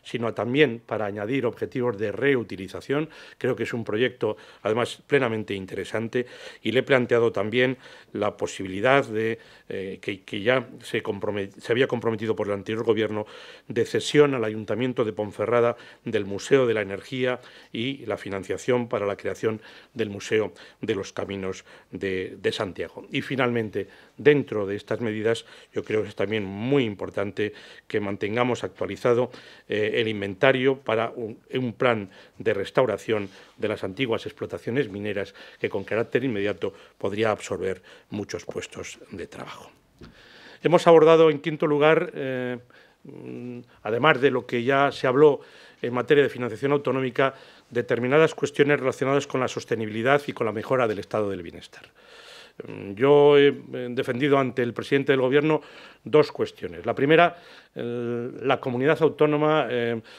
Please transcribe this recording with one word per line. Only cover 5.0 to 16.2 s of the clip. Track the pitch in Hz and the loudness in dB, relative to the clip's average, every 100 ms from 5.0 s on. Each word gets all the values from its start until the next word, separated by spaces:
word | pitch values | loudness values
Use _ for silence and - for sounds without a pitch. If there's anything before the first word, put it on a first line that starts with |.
| _ | _
plenamente | 139 127 110 104 | 0 2 -2 -4
interesante | 98 95 95 90 110 113 123 120 - - - | -6 -6 -8 -6 -6 -4 -4 -4 -10 -20 -8
y | 110 | 0
le | 117 | 0
he | |
planteado | 123 135 120 120 117 | 4 2 4 2 2
también | 107 107 120 127 127 - - - | 0 -2 2 0 0 -10 -20 -12
la | 107 101 104 | -4 -4 -2
posibilidad | 95 - 95 95 117 139 117 | -6 -6 -8 -2 2 2 2
de, | 110 113 113 - - _ | -2 -4 -6 -12 -20 _
eh, | 101 95 95 | -10 -8 -8
que, | - 101 | -8 -10
que | - 104 | -10 -4
ya | 101 131 117 - | 0 0 -2 -12
se | - 117 | -6 -4
compromet-, | 110 101 101 104 98 - | -4 -4 -4 -4 -6 -10
se | - | -4
había | 120 135 | 0 0
comprometido | 120 110 110 110 | 0 -2 -2 -2
por | 107 101 | -2 -2
el | |
anterior | 101 95 110 | -4 -4 -4
gobierno | 117 110 107 107 107 - - - - | 0 2 0 -2 -8 -12 -20 -20 -6
de | 117 | -4
cesión | 110 117 - 147 147 | -2 -2 2 4 4
al | 131 | 4
Ayuntamiento | 110 107 107 107 127 120 | -2 -4 -4 -2 -2 0
de | 110 | -2
Ponferrada | 107 104 - 104 120 117 117 - - | -2 -6 -4 0 2 2 0 -10 -14
del | - 107 | -4 -4